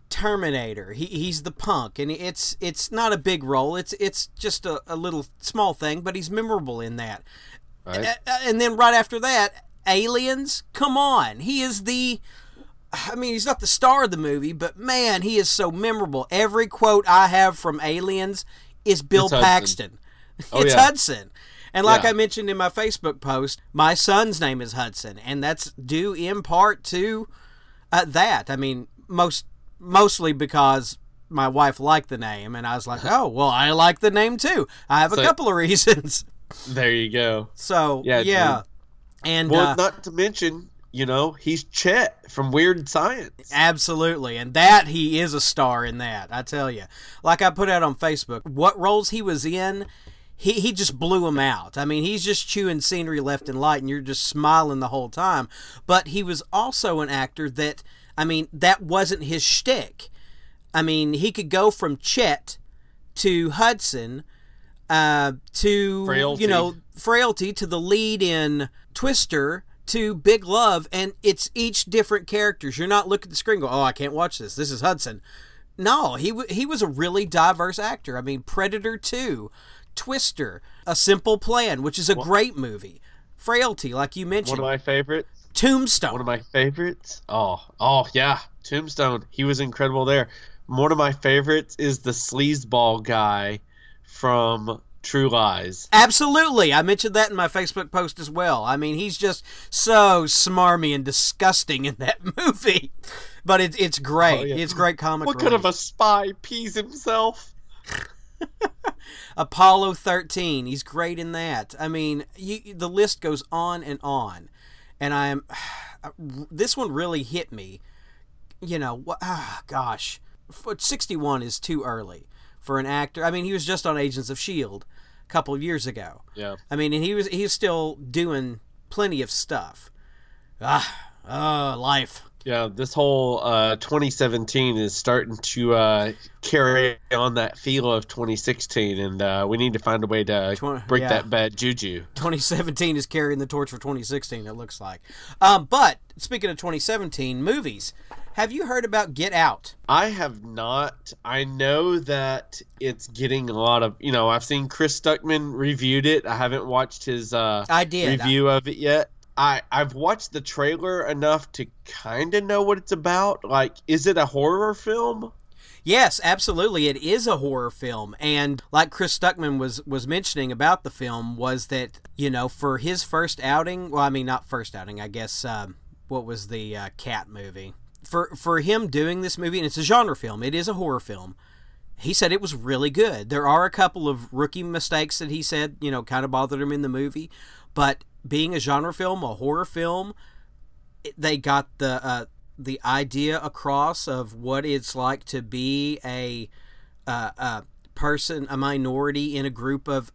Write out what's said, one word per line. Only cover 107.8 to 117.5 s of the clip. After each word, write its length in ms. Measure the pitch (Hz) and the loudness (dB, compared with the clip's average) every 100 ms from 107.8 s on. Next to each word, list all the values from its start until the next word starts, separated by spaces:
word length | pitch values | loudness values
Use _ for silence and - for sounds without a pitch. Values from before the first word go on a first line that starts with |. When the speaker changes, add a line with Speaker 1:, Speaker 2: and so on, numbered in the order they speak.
| - | -12
Speaker 2:
<laughs> 1500 | - - - - - 330 - 403 - - - - - - - | -12 -12 -16 -20 -14 -14 -6 -8 -6 -10 -10 -12 -20 -10 -6
Speaker 1:
Apollo 580 | 151 - 185 190 196 | -4 8 10 10 6
thirteen. 720 | 175 196 180 160 185 175 139 123 | -2 0 0 -2 -4 -2 -2 -4
He's 160 | 139 | -8
great 360 | - 151 170 170 | -8 -6 -4 -6
in 140 | 170 | -8
that. 420 | 165 165 123 107 135 | -6 -4 -6 -8 -8
I 100 | 160 | -6
mean, 360 | 160 156 147 - - | -4 -4 -4 -8 -14
you, 380 | 190 214 208 | -10 -10 -12
the 140 | 180 175 | -10 -2
list 320 | 185 208 - | 2 2 0
goes 220 | 160 147 - | -4 -4 -4
on 320 | 165 175 175 | -4 -2 -4
and 160 | 143 139 | -8 -8
on. 460 | 139 135 107 87 82 - - - - - | -4 -4 -4 -10 -20 -20 -20 -20 -20 -8
And 120 | 143 | -2
I'm, 320 | 143 139 139 - - - - - | 0 0 -2 -8 -12 -12 -14 -16
<sighs> 280 | - 151 - | -18 -18 -16
this 580 | 151 131 151 156 240 - | -14 -12 -10 -4 -2 -2
one 160 | 220 | -4
really 300 | 139 175 160 | -2 -2 -4
hit 300 | 113 147 - | -4 -8 -8